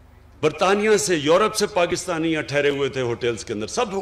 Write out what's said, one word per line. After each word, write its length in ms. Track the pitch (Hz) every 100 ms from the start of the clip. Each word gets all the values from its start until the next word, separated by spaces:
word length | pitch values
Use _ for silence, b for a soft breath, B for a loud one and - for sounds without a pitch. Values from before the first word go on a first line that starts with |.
| - - - -
बरतानिया 540 | 151 151 190 202 214 214
से, 200 | 208 170
यूरोप 360 | 139 175 214
से 140 | - 208
पाकिस्तानी 640 | 185 175 175 - 165 165
यहाँ 160 | 156
ठहरे 240 | 143 143 143
हुए 200 | 139 135
थे 100 | 131
होटल्स 440 | 120 113 123 113
के 80 | -
अंदर, 140 | 107 107
सब 280 | - 240 190